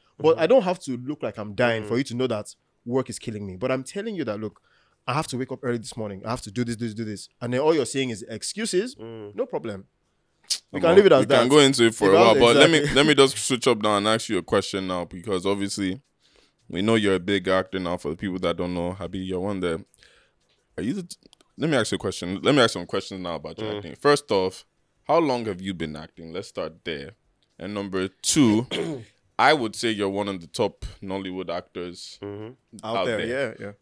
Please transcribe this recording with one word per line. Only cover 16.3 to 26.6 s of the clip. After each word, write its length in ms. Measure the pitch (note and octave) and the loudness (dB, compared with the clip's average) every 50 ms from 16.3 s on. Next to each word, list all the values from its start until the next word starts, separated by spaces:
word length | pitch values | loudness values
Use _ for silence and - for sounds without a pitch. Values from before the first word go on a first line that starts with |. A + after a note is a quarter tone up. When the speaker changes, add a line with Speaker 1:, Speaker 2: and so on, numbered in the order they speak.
| _ _ _ _ _ _ _ - | _ _ _ _ _ _ _ -8
Speaker 3:
we 140 | - F2+ | -6 -2
know 120 | G2+ A2+ A2+ | 0 2 2
you're 200 | A2 G#2 G2 F#2+ | 4 4 2 2
a 60 | F2+ | 2
big 260 | F2 G2+ G2+ G2 F#2 F#2+ | 2 0 0 0 2 2
actor 300 | F#2 F#2 F#2 - - F#2+ | 2 2 0 -2 -6 -6
now. 180 | F2+ E2+ F2+ | -4 -4 -4
For 140 | F2+ - D2 | -4 -4 -6
the 60 | E2+ | -6
people 220 | - A2 F#2+ F2+ F#2 | -6 -6 -6 -6 -2
that 160 | F2+ E2+ E2+ | -2 -2 -2
don't 180 | F2 F2 F2+ F2+ | -2 -4 -4 -4
know, 200 | F2 E2+ F2 F#2 F#2+ | -4 -4 -6 -6 -8
Habi, 280 | F2+ F2 F#2+ F#2+ F#2 | -10 -10 -8 -8 -6
you're 140 | F#2 F#2 F2+ | -6 -6 -4
one 200 | F#2+ G#2 G2+ F#2 | -4 -4 -4 -4
there. 180 | F2+ F2 E2 - - _ _ _ _ _ _ _ _ _ _ _ _ _ _ _ _ _ - | -4 -4 -4 -4 -8 _ _ _ _ _ _ _ _ _ _ _ _ _ _ _ _ _ -12
Are 60 | - | -8
you 120 | F2+ A#2+ F#3 | -6 -6 -6
the 80 | G3+ F3 | -6 -10
t-, 120 | - - _ _ _ _ _ _ _ _ - | -12 -16 _ _ _ _ _ _ _ _ -6
let 120 | B2+ E3 | -2 0
me 60 | D3+ | 0
ask 160 | B2 G#2 - | 0 0 0
you 40 | G2+ | -4
a 20 | - | -4
question. 420 | - G2 - - F2+ F2 G2 F2+ | -4 -6 -6 -6 -8 -6 -6 -2
Let 120 | - A2+ D3 | 0 2 4
me 60 | C#3 | 4
ask 100 | A#2 A2+ | 4 2
some 140 | - F#2 F2 | 2 -4 -8
questions 340 | - - G2 - - G2+ F#2 | -6 -6 -6 -6 -6 -12 -10
now 160 | F2+ F2 E2 | -8 -8 -8
about 220 | D2 D2+ D#2 E2 - | -8 -10 -12 -12 -10
your 120 | A2 G#2+ | -10 -8
Speaker 2:
Mm. 40 | G#2 G#2 | -8 -10
Speaker 3:
acting. 160 | G2 D#2+ - | -10 -14 -12
First 340 | _ - C#3+ D3 C3+ - - | _ 2 2 2 2 0 0
off, 320 | G#2+ F#2+ F#2 F#2+ - - - _ _ _ _ _ _ _ - | 0 0 0 0 -6 -8 -20 _ _ _ _ _ _ _ -4
how 140 | - D3+ E3+ | 0 2 2
long 260 | E3 C#3 B2+ A#2+ A2+ | 2 2 -2 -2 -4
have 140 | G#2+ F#2+ F2 | -6 -8 -6
you 140 | F#2+ G2 F#2+ | -6 -8 -6
been 200 | D#2+ E2 D2+ D2+ | -6 -6 -8 -8
acting? 360 | D#2 D#2 - _ - E2 E2 | -12 -14 -16 _ -18 -16 -12
Let's 160 | E2 F#2+ G#2+ - | -10 -10 -10 -10
start 360 | - G2+ | -10 -10